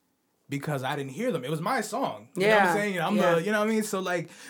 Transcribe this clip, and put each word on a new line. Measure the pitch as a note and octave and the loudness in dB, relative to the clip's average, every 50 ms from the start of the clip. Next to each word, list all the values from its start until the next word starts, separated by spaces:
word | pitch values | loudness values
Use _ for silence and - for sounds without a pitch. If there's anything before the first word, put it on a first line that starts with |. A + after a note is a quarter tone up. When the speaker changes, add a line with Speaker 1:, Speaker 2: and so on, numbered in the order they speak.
| _ _ _ _ _ _ _ _ _ - | _ _ _ _ _ _ _ _ _ -8
Speaker 1:
because | C#3 C#3 C#3 - D3+ C3+ B2+ | -6 -6 -4 -4 -4 -2 -2
I | C3 D3 D3 | -2 -4 -4
didn't | C3+ G#2 - | -6 -8 -8
hear | D3 A3+ B3+ | -4 -2 -2
them. | G#3+ D3+ B2 | -2 -2 -2
It | C3+ | -4
was | D#3+ D#3 | -4 -2
my | E3 G3+ C4 B3+ | -2 -2 -2 -2
song. | G#3+ - - - C#4 F#3+ A2 - A2+ - - | -2 -4 -4 -4 -2 -4 -4 -6 -12 -10 -4
You | F3+ F#3 G#3 | 0 2 4
know | |
what | A3 G#3 | 6 6
I'm | G3 F3+ | 6 4
Speaker 2:
Yeah. | E3+ | 4
Speaker 1:
saying? | G3+ G#3 G#3 F#3+ F3+ | 2 0 0 0 -2
I'm | D#3+ E3 G3+ | 0 0 2
Speaker 2:
Yeah. | G#3 G3 F3 E3+ | 2 4 4 4
Speaker 1:
the, | E3 E3+ | 4 2
you | G3+ | 2
know | G#3+ G#3 | 2 2
what | G#3 A3 | 2 2
I | |
mean? | A3+ A3 G#3 | 2 0 0
So, | G#3 - F#3+ | -2 -2 -4
like, | F#3+ F#3 F3+ F3 E3 - - - - - | -2 -2 -2 -4 -4 -6 -12 -20 -20 -18